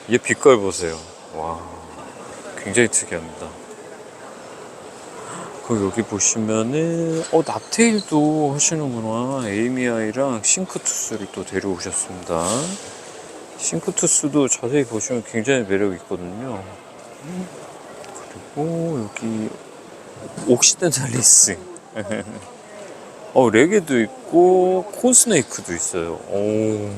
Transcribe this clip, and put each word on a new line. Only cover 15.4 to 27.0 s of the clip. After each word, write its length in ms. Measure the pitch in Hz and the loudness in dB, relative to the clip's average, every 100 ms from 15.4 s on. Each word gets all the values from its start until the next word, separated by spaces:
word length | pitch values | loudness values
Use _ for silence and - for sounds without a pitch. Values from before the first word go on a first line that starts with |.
| 107 135 | 2 2
매력 300 | 101 98 101 | 2 2 2
있거든요. 640 | 90 - 90 90 101 131 104 95 95 - - - - 143 180 180 - - - - - - - - - - | -2 -6 -6 -6 -8 -8 -8 -10 -14 -18 -18 -18 -16 -12 -10 -10 -12 -16 -16 -18 -16 -16 -16 -14 -16 -10
그리고 540 | 143 156 165 165 147 104 | -4 -2 -2 -2 -2 -4
여기 400 | - 113 110 110 - - - - - - - - - - | -6 -4 -2 -4 -8 -16 -18 -18 -18 -18 -16 -14 -4 2
옥시덴탈리스. 1080 | 120 - - 175 131 135 123 120 - - 92 - - - | 4 4 4 2 2 0 2 6 6 6 2 -8 -18 -12
<laughs> 300 | 110 98 107 101 214 - - - - - - - - - | -8 -4 -4 -6 -12 -16 -18 -18 -16 -16 -16 -16 -16 0
어, 160 | 135 123 | 6 8
레게도 520 | 107 156 214 156 127 | 8 8 6 4 4
있고 920 | 107 - - 160 180 185 180 185 180 - | 2 -2 2 6 8 8 6 2 -2 0
콘스네이크도 760 | 247 247 247 170 113 - 98 | 4 6 6 4 2 -4 -6
있어요. 420 | 85 - 90 82 85 - | -4 -4 -2 -4 -6 -4
오. 600 | 98 104 107 110 107 104 101 | -2 0 2 2 0 -4 -8